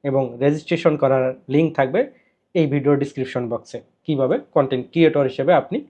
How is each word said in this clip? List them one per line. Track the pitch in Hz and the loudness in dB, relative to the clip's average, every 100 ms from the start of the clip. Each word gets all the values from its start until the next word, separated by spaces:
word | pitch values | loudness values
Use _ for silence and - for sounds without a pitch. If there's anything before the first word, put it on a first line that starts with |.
এবং | 143 135 127 120 | -2 -2 -2 0
রেজিস্ট্রেশন | 139 151 - 170 170 151 | 0 0 -4 0 0 2
করার | 135 135 131 131 - | 2 2 0 -4 -2
লিংক | 139 160 151 | 2 2 0
থাকবে | 135 170 277 _ _ _ _ | 0 0 -4 _ _ _ _
এই | 180 151 | -2 0
ভিডিও | 143 135 143 | 0 0 0
ডেসক্রিপশন | 139 - 131 127 120 | -2 -6 -6 -4 -6
বক্সে, | 117 - - _ _ - | -8 -8 -16 _ _ -6
কীভাবে | 147 131 165 - | -2 0 -2 -2
কনটেন্ট | - 135 131 127 | 0 0 -2 -4
ক্রিয়েটর | - 160 156 | 2 2 4
হিসেবে | 135 131 139 | -2 -2 2
আপনি | 165 - 165 | 2 2 -8